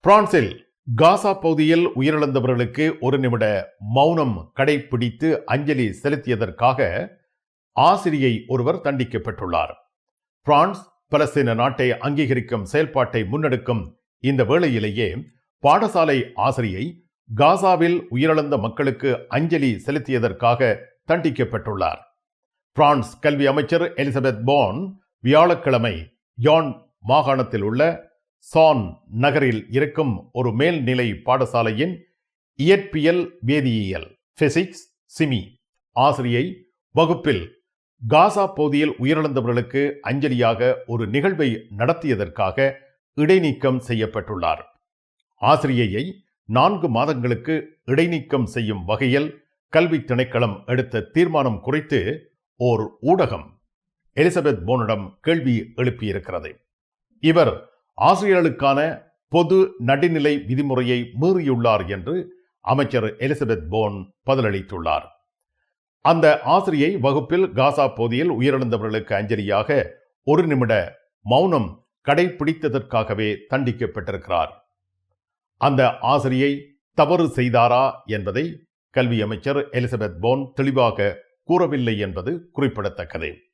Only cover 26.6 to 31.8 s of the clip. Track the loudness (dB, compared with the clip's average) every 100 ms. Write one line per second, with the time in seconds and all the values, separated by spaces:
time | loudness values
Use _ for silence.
26.6 | 2 -8 _ _ 0 2 2 0 0 -2
27.6 | -2 0 0 -2 -16 _ _ _ -2 4
28.6 | 4 4 -2 -10 _ 0 0 2 2 0
29.6 | -2 -2 0 -2 -2 -4 -8 -4 -2 0
30.6 | 0 0 -2 0 -2 -4 -2 0 0 0
31.6 | -2 -2